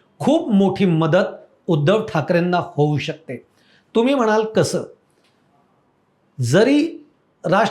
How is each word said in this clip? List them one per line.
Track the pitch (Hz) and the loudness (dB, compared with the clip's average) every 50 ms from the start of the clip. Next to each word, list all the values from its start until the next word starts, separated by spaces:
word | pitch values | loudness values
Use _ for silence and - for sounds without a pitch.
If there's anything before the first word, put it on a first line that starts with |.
| _ _ _ - | _ _ _ -4
खूप | - 240 294 330 320 285 | 0 0 0 0 0 0
मोठी | 208 196 196 190 - - 202 | 2 2 2 2 0 0 0
मदत | 185 165 156 165 160 156 185 208 - - - - _ _ _ _ | 0 2 2 2 2 2 2 0 0 -6 -14 -20 _ _ _ _
उद्धव | - 170 147 143 160 202 220 214 - - | -2 -2 0 2 2 2 0 0 -2 -4
ठाकरेंना | 160 135 - 175 170 170 180 180 | -4 -2 0 0 0 0 0 -2
होऊ | 175 - - - 147 147 151 151 | -2 -4 -4 -2 0 0 0 0
शकते. | 139 - - 147 - _ - 127 120 - _ _ _ _ _ _ _ _ _ - | -2 -4 -6 -10 -12 _ -16 -16 -16 -16 _ _ _ _ _ _ _ _ _ -2
तुम्ही | 226 233 262 285 | 0 2 2 2
म्हणाल | 269 233 214 214 220 220 | 2 2 2 2 0 0
कसं? | 220 - - 151 - - 156 110 - - _ _ _ _ _ _ _ _ _ _ _ _ _ _ _ _ _ _ _ _ _ _ _ _ _ _ _ _ - | 0 0 0 0 0 -2 -6 -8 -10 -18 _ _ _ _ _ _ _ _ _ _ _ _ _ _ _ _ _ _ _ _ _ _ _ _ _ _ _ _ -6
जरी | - 113 131 185 226 254 285 294 320 339 - - - _ _ _ _ _ _ _ - | -2 0 2 2 4 4 2 2 0 -2 -6 -12 -20 _ _ _ _ _ _ _ -4
राज | 175 175 196 226 220 | -2 0 0 0 0